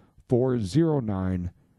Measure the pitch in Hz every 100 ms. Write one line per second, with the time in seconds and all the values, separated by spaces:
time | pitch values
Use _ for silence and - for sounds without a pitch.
0 | _ _ - 120 131 123 95 127 165 147
1 | 110 95 92 92 87 - _